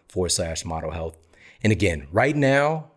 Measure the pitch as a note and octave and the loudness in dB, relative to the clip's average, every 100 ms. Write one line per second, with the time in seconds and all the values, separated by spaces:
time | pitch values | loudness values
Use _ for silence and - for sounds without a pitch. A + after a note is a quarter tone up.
0 | _ F2+ F2 - E2 D#2+ F2 D#2+ D#2 F2 | _ -4 -2 -2 -2 -6 -6 -6 -6 -8
1 | D#2+ - _ _ - - A2 G#2+ G2 D#2 | -8 -10 _ _ -20 -2 0 2 2 -2
2 | C#2 F#2+ C3 D3+ C3+ C#3 D3 D#3+ D#3 | -2 0 2 2 4 4 2 -2 -6